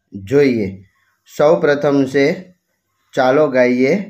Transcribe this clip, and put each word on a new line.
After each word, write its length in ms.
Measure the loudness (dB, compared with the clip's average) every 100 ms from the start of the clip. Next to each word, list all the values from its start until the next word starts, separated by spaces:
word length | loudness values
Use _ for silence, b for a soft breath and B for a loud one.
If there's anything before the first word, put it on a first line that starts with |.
| _
જોઈએ. 560 | -16 -2 2 2 0 -4 -8 b b b b _
સૌ 200 | 0 2 2
પ્રથમ 380 | 0 0 0 0 0
છે 120 | 0 -2 -4 -12 _ _ _ _ _ _
ચાલો 300 | -2 0 2 2
ગાઈએ 440 | 2 0 2 0 -2